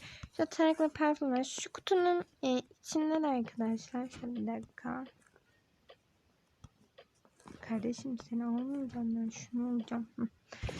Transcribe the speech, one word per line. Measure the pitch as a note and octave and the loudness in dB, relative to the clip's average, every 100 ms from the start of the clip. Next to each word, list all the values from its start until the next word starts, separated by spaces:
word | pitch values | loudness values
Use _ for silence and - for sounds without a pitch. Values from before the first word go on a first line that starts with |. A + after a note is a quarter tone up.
| - - - | 0 -16 -10
şurada | - D#4+ | -2 -2
tarak | - D#4+ D#4+ | 4 4 6
ve | D#4 | 2
parfüm | - D4+ D4+ C#4 | 4 2 4 2
var. | B3 | 2
Şu | C4 - - | 0 -4 -8
kutunun, | - - F#4 F4 F4 - - | -6 4 6 6 4 0 -2
e, | C4+ B3 | 0 0
içinde | - - - D#4+ D#4 D#4+ | -2 -14 -2 2 4 4
de | D#4 | 4
arkadaşlar. | C4 A#3 - A3+ A3+ - B3 B3+ | 2 0 -2 -2 -2 -4 -6 -6
Şöyle | - A#3+ A#3+ | -8 -6 -4
bir | G#3+ | -2
dakika. | A3+ A3+ - B3 B3+ C4 - _ _ _ _ _ _ _ - _ _ _ _ _ _ - _ _ - - _ _ _ - - | -4 -8 -10 -6 -6 -8 -16 _ _ _ _ _ _ _ -20 _ _ _ _ _ _ -20 _ _ -20 -20 _ _ _ -20 -14
Kardeşim | - A3+ A3 A#3+ C#4 A#3+ - | -4 -2 -2 -4 -4 -6 -4
seni | A#3 A#3 | -2 0
almayacağım | A#3 C4 C#4 C4 A#3+ A#3 A3+ | 0 0 -2 -4 -2 0 0
ben. | A3+ | -2
Şunu | A3 - A#3+ B3 | -4 -4 -2 0
alacağım. | A#3+ A3 A#3 A3+ - | 0 0 -4 -4 -4
Hı. | A3+ _ - - - | -4 _ -18 -8 -6